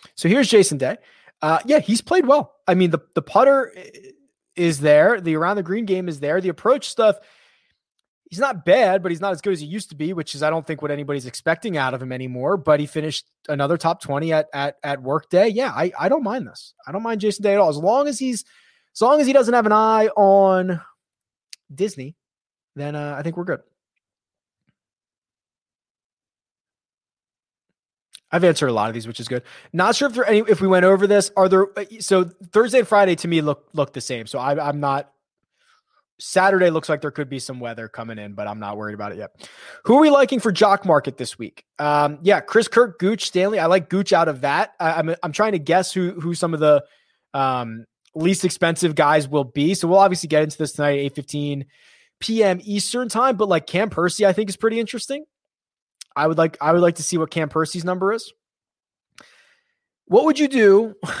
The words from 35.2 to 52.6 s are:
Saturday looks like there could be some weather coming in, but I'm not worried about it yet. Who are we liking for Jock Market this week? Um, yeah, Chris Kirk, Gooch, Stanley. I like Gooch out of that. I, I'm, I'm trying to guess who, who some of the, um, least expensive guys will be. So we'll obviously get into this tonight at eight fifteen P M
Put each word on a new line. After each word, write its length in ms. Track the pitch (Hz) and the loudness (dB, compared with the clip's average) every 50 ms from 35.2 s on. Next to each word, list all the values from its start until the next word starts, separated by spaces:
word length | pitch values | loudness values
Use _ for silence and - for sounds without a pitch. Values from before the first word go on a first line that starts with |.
| _ _ _ _ _ _ _ _ _ _ _ _ _ _ _ _ _ _ _ - | _ _ _ _ _ _ _ _ _ _ _ _ _ _ _ _ _ _ _ -20
Saturday 500 | - - - 190 185 196 196 185 180 175 | -8 -2 0 2 2 2 4 4 2 2
looks 180 | 160 160 - | 0 0 -2
like 140 | - 156 147 | -4 -4 -4
there 100 | - 147 | -4 -8
could 180 | - - 143 127 | -8 -8 -10 -10
be 100 | 139 131 | -10 -12
some 200 | - - 131 127 | -12 -12 -12 -12
weather 280 | 120 117 113 117 113 | -12 -12 -12 -12 -14
coming 300 | 110 - - 113 113 110 | -16 -14 -14 -14 -12 -12
in, 160 | 107 104 104 104 | -14 -14 -14 -12
but 140 | 101 104 | -10 -10
I'm 120 | 104 107 107 | -10 -10 -10
not 180 | 104 101 104 | -10 -10 -10
worried 160 | 104 107 107 104 | -10 -10 -10 -10
about 180 | 104 104 104 | -10 -10 -10
it 60 | 101 | -10
yet. 320 | 101 104 - _ _ - - - - - - - - - | -12 -14 -16 _ _ -20 -20 -20 -20 -20 -20 -20 -4 2
Who 120 | - 233 | 4 6
are 40 | 285 | 6
we 80 | 311 302 | 6 6
liking 300 | 285 277 277 - 277 233 | 6 4 4 2 0 -2
for 120 | - 226 | -2 -2
Jock 340 | 180 - 220 202 196 196 - | 2 2 4 4 4 2 2
Market 320 | 185 156 143 - 139 113 | 2 2 2 0 -2 -10
this 200 | - 127 - - | -10 -12 -12 -12
week? 280 | - 113 - - - _ _ _ - | -14 -14 -16 -16 -20 _ _ _ -6
Um, 400 | 147 147 147 147 147 147 147 139 | -2 0 0 2 0 0 -2 -2
yeah, 180 | 170 190 202 156 | 0 2 2 2
Chris 280 | - - - 233 220 | 0 0 0 2 2
Kirk, 320 | - - 233 247 220 170 - | 2 2 2 2 2 0 -4
Gooch, 260 | 180 196 226 - - | -2 -2 -2 -2 -6
Stanley. 340 | - - 180 185 202 220 190 | -4 -2 -2 0 0 0 0
I 60 | 160 | 2
like 240 | 165 180 190 151 - | 2 2 2 0 0
Gooch 220 | 180 196 196 - | -4 -2 0 2
out 160 | 196 165 165 | 2 2 2
of 140 | 160 143 127 | 0 -2 -4
that. 320 | 135 139 143 175 214 - _ - | -2 -2 0 0 -2 -4 _ -4
I, 140 | 175 160 165 | -4 -2 -2
I'm, 220 | 165 156 160 165 - - | -2 -2 -4 -4 -6 -8
I'm 80 | 165 | -6
trying 220 | 143 - 208 220 202 | -2 -2 0 0 -2
to 60 | 165 | -2
guess 340 | 143 - - 190 185 - - | 0 2 2 2 0 0 -4
who, 180 | 185 180 175 190 175 | -4 -4 -4 -4 -6
who 140 | 151 175 170 | -6 -6 -6
some 200 | - 180 165 165 | -4 -4 -4 -2
of 60 | 147 | 2
the, 240 | 156 151 147 143 143 _ _ _ _ _ _ _ _ _ - | 4 4 4 4 2 _ _ _ _ _ _ _ _ _ -4
um, 520 | 139 135 131 131 123 120 113 113 113 113 _ _ _ _ _ - | -2 -2 -2 -2 -4 -6 -8 -12 -14 -18 _ _ _ _ _ -6
least 300 | 160 160 185 196 - - | -2 0 0 0 0 -2
expensive 500 | 175 - - 175 165 165 - 180 165 151 | -2 -2 0 0 0 0 0 -2 -2 0
guys 320 | 151 151 147 156 156 143 | 2 2 4 2 2 0
will 160 | 135 147 147 139 | 0 -2 -2 -2
be. 300 | 120 - 143 143 170 196 | -2 -2 -2 0 0 0
So 160 | - - 170 | -2 0 2
we'll 100 | 180 196 | 4 6
obviously 280 | 196 190 180 170 - | 6 4 2 -2 -4
get 160 | 151 156 151 156 | 0 0 0 0
into 140 | 151 - | 0 -4
this 140 | - 156 143 | -6 -8 -6
tonight 220 | - - 147 147 143 | -4 -2 -2 0 0
at 60 | 139 | 0
eight 160 | 139 139 - | -2 -6 -8
fifteen 500 | 151 135 - - 147 147 147 143 139 135 _ _ _ _ _ _ _ _ _ _ - | -10 -12 -10 -8 -6 -6 -6 -6 -8 -10 _ _ _ _ _ _ _ _ _ _ -12
P 220 | - - 220 220 208 | -6 -2 0 2 2
M 180 | 196 180 180 | 2 0 -2